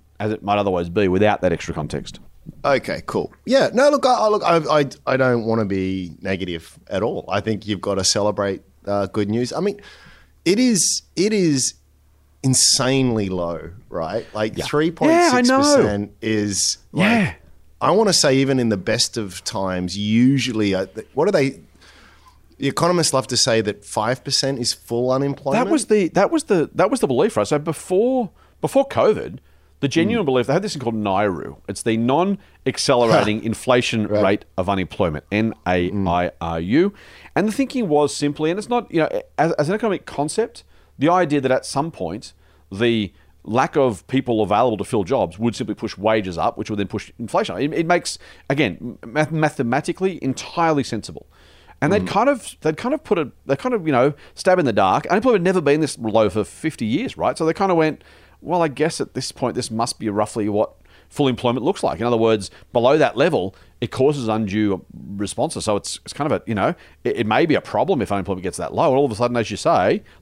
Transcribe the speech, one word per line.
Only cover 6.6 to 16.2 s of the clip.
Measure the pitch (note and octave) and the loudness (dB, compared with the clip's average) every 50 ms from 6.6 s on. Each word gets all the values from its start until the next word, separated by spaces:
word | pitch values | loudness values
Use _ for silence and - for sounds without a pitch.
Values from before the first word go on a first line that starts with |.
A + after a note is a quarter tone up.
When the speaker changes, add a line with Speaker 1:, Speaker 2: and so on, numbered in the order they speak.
| - - - - - - | -10 -14 -20 -20 -12 -6
Speaker 2:
at | G#2 F#2+ | -4 -2
all. | G2+ B2 F#3 - - - | -2 -2 -4 -6 -6 -4
I | F#2+ G#2 | -4 -2
think | - A2 A2 G#2 - | -2 -2 -4 -4 -4
you've | G#2 G#2+ F2+ | -6 -6 -4
gotta | - G2 G2 F#2+ F2+ | -4 -4 -2 -2 0
celebrate, | - - A2 G2+ G#2 G2+ - G2+ G2+ G2 - - _ _ _ - | 0 0 0 0 0 0 0 -2 -2 -4 -6 -10 _ _ _ -6
uh, | - G2+ G2+ G2 | -4 -2 -2 -2
good | F#2+ - A2 G#2 G2 | -2 -2 -2 -2 0
news. | G#2+ A#2 B2 B2 | -2 -2 -2 -4
I | - D3+ | -4 -4
mean, | F3+ G#3 - - - - - - - - - - - _ _ _ - | -4 -4 -4 -6 -12 -20 -20 -20 -20 -20 -20 -20 -20 _ _ _ 0
it | D#3+ F#3+ A3+ | 0 2 4
is, | B3+ B3 A3+ E3+ - - - - - _ _ | 4 2 2 2 2 0 -2 -4 -8 _ _
it | - - A3 | -2 0 0
is | A3 G3+ F3+ D#3+ C#3+ C3 B2 - - _ _ _ _ _ _ _ _ _ _ _ _ _ | 2 2 2 2 2 2 0 -4 -6 _ _ _ _ _ _ _ _ _ _ _ _ _
insanely | - C3+ C3 - - - - - B2+ B2+ C3+ C3+ C3 B2 A2+ A2 G2+ F#2+ | -2 0 2 2 2 2 2 2 2 2 2 2 2 2 0 0 -2 -2
low, | F#2 F2+ E2+ E2+ E2+ D2+ D#2 E2 F2+ G2+ - - | -2 -2 -2 -4 -4 -6 -10 -12 -16 -18 -16 -10
right? | - F2 E2 D#2+ G2 A#2 - - - | -6 -6 -4 -4 -6 -6 -8 -8 -6
Like | G#2+ A2 A2+ - | -4 -4 -4 -4
Speaker 1:
Yeah. | - E2 | -6 -6
Speaker 2:
three | - - D3 D#3+ E3+ | -2 0 0 0 0
point | E3 - - D4+ | 0 0 2 4
six | E4 F4 F4 E4 B3 B3 B3 B3 | 4 6 4 4 4 4 4 4
percent | |
Speaker 1:
Yeah, | C4 C4+ C#4+ D4 D4 C4+ D#3+ A2 | 4 4 4 4 4 4 4 2
I | G2+ G2+ | 0 -2
know. | G#2 G2+ - - | -4 -6 -8 -6